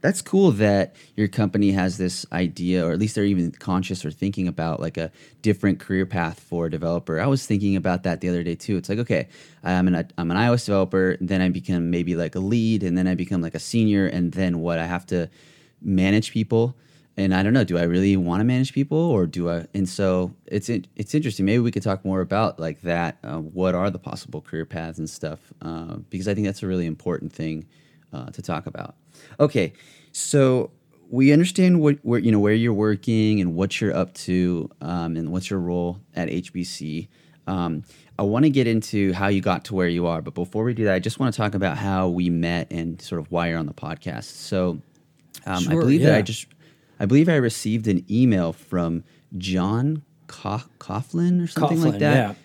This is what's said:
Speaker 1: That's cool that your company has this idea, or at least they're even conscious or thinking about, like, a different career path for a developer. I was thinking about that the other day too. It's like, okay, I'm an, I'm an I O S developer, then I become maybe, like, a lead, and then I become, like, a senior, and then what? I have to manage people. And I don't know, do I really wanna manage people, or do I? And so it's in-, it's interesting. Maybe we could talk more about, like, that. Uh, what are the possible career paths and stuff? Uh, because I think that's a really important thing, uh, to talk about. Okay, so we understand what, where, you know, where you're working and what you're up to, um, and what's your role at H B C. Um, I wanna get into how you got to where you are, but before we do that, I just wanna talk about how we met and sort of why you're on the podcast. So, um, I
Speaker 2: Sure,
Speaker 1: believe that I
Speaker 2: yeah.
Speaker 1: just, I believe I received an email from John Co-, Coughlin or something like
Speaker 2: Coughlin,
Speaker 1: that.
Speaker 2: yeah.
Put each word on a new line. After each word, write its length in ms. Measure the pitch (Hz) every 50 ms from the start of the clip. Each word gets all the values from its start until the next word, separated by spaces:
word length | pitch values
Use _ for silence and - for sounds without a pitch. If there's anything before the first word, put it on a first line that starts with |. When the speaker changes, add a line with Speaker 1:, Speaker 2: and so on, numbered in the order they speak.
Speaker 1:
That's 220 | - - 190 - -
cool 280 | - - 190 196 180 117
that 440 | 101 107 104 101 98 90 - - - - - _
your 120 | - 107 98
company 420 | - - 107 95 - 101 104 101
has 280 | 98 98 90 92 87 -
this 280 | 92 90 90 - - - -
idea, 520 | 82 90 85 - - 87 90 90 92 82
or 60 | 85
at 80 | 82 87
least 160 | 104 107 -
they're 100 | 110 101
even 280 | 101 101 90 85 85 -
conscious 520 | - - - 92 90 92 - 95 90 -
or 60 | 76
thinking 380 | 78 - - 98 98 - 92 90
about, 320 | 82 - 80 82 76 -
like, 160 | - 82 -
a 160 | - 82 80 _ - - - _ _ -
different 360 | 110 101 - - 101 90 -
career 260 | - - 98 92 95
path 360 | 90 - 90 85 80 80 -
for 260 | - _ - 85 85
a 40 | 82
developer. 500 | 78 78 80 85 85 87 - - 82 78
I 60 | 95
was 200 | 139 139 131 -
thinking 300 | - 110 98 107 101 98
about 260 | 95 - 95 90 90 -
that 180 | 92 85 87
the 80 | - 90
other 140 | 90 87 85
day 140 | 87 85
too. 200 | - - - 104
It's 120 | 90 87 -
like, 100 | 98 110
okay, 300 | 120 - 110 80 60 - - - - - - _ -
I'm 240 | 90 90 90 90
an, 220 | 92 90 80 - - - -
I'm 140 | 87 85 87
an 40 |
I 120 | 95 113 120
O 60 | 120
S 120 | 120 -
developer, 500 | - 101 98 95 90 95 95 92 92 90 -
then 200 | 92 87 95 92
I 80 | 92 90
become 420 | 87 92 90 - 92 87 85 85
maybe, 260 | 87 87 87 85 90
like, 180 | 82 85 80 -
a 60 | 90
lead, 420 | 92 98 113 120 113 113 110 104 95
and 160 | 92 87 90
then 80 | 92
I 80 | 92 92
become, 260 | 85 90 - 95 90
like, 140 | 82 82 -
a 60 | 80
senior, 460 | - - - 117 113 107 104 98 98
and 260 | 90 - 87 90 87 76
then 260 | 90 95 90 87 82
what? 220 | 80 85 85 82
I 60 | 82
have 200 | 85 90 87 92
to 240 | - 95 90 85 78 _ _ - - - _ _ _ _ _
manage 520 | - - 95 92 92 95 101 107 107 - -
people. 440 | 113 110 - 117 113 117 123 127 _ _ _ _ _ _ _ _
And 180 | - 98 95 95
I 80 | 92 98
don't 100 | 104 120
know, 120 | 135 110
do 120 | 90 87
I 60 | 85 85
really 340 | 85 85 90 95 98 98
wanna 280 | 95 90 85 87 92 107
manage 280 | 120 127 127 131 131 -
people, 240 | 135 139 143 156
or 300 | 156 170 170 139 101 90
do 240 | 80 73 87 87 85
I? 160 | 85 85 82 - _
And 140 | 98 95 90
so 480 | - - 98 95 92 92 90 90 - _ _
it's 220 | - - 104 107 -
in-, 180 | 120 101 - - _
it's 220 | - 98 - -
interesting. 300 | 151 151 - 101 - 95
Maybe 120 | 98 107 123
we 140 | 120 117 -
could 100 | 101 92
talk 220 | 107 98 95 -
more 160 | 95 95 95
about, 400 | 90 80 98 101 110 98 - -
like, 220 | 80 80 78 - -
that. 360 | 87 85 85 85 80 - _ -
Uh, 140 | 57 71 82
what 360 | 78 78 78 90 92 92 90
are 160 | 87 92 101
the 80 | 90 90
possible 420 | - - - - - - - 78
career 240 | - - - 80 80
paths 340 | - - 82 82 82 78 80
and 120 | 78 76
stuff? 420 | - - - 76 78 - _ _ - _
Uh, 360 | - 80 82 80 80 82 82 82 - _
because 180 | - 92 92 104
I 60 | 101
think 120 | 95 104
that's 160 | 98 101 - -
a 60 | 95
really 180 | 92 90 87
important 460 | 82 78 - - 90 85 - - 80 -
thing, 340 | - 80 80 78 80 78 _ _ _ _ _ _ _ _ _ -
uh, 140 | 71 62
to 140 | - 90 -
talk 280 | 92 - 85 78 - -
about. 260 | - 90 - - - _ _ _ _ - - - - -
Okay, 320 | 147 147 - 120 90 78 - _ - - - - _ _ _
so 580 | - - - - 147 135 131 127 127 - - _ _ _ _ _ _ _ -
we 220 | - 123 135 135 147
understand 480 | 156 170 180 - - 185 180 180 175
what, 180 | 151 147 143 147 _
where, 180 | 117 120 113
you 100 | - 117
know, 80 | 110 104
where 160 | 101 104 107
you're 180 | 113 113 120 110
working 680 | 101 107 107 107 101 - - 113 110 110 107 107 104
and 160 | 92 90 82
what 240 | 85 95 98 - -
you're 160 | 113 101 -
up 180 | - 92 - _
to, 560 | - - - 90 92 90 90 90 85 73 - - _
um, 360 | 71 76 87 87 85 82 82
and 160 | 80 80 78 87
what's 180 | 90 90 -
your 80 | 101 95
role 400 | 87 87 87 87 87 87 87 101 - _ _
at 160 | 90 87 80
H 220 | - 87 90 - _
B 100 | 90 87
C. 460 | 85 - - 76 78 76 82 - - _ _ _ _ _ _ _ -
Um, 340 | 95 92 87 85 82 76 - - - - - _ -
I 60 | - 101
wanna 260 | 101 104 120 147 156
get 200 | 135 135 127 117
into 440 | 113 110 107 - - 104 98 98 92
how 140 | 90 98
you 140 | 98 101 98
got 240 | 92 101 90 - -
to 100 | - 101
where 140 | 92 90 87
you 180 | 85 87 87
are, 160 | 85 85 82 80
but 120 | 80 76
before 280 | - 87 90 - 107 110
we 100 | 120 120
do 120 | 110 110
that, 100 | 104 95
I 60 | 92
just 180 | 92 110 - -
wanna 140 | 135 127 110
talk 240 | - 110 104 98
about 220 | 98 98 92 76 -
how 320 | 101 98 95 92 92 92
we 200 | 87 90 90 90
met 400 | 85 85 85 85 87 85 80 -
and 320 | - 85 82 82 82 85 -
sort 180 | - 90 85
of 80 | 78 - 90
why 160 | 85 85 85
you're 100 | 82 82
on 80 | 78
the 80 | 73 73
podcast. 520 | - - 78 80 - - 92 71 57 - - -
So, 440 | - - - 104 95 92 90 85 71 - _ _ _ _ _ _ _ _ _ _ - -
um, 100 | - 95 92 90
I 60 | - 156
Speaker 2:
Sure, 80 | 165
Speaker 1:
believe 220 | 165 131 139 170 -
that 100 | - -
I 60 | 107
Speaker 2:
yeah. 40 | 104
Speaker 1:
just, 240 | - 113 - - _ _ _ _ _ _ _ _ _ _ _
I 60 | 104
believe 220 | 98 123 143 160 175
I 80 | 165
received 500 | 147 127 117 110 - - 107 107 117 107
an 180 | 107 98 85 85 -
email 420 | 104 113 127 127 107 95 87 82 80
from 520 | - - _ - 90 85 85 82 85 80 _ _ _ _ _ -
John 680 | 92 90 95 92 92 90 95 107 117 127 143 156 156 147 _ _ _ _
Co-, 360 | _ - - - 98 101 113 123 - _ _
Coughlin 600 | - - 95 104 127 - - 170 175 175 180 180 175
or 40 |
something 340 | 170 - 160 156 143 165 165
like 140 | 165 156 107
Speaker 2:
Coughlin, 40 | 101
Speaker 1:
that. 140 | 147 147 147
Speaker 2:
yeah. 200 | 135 113 101 104 - -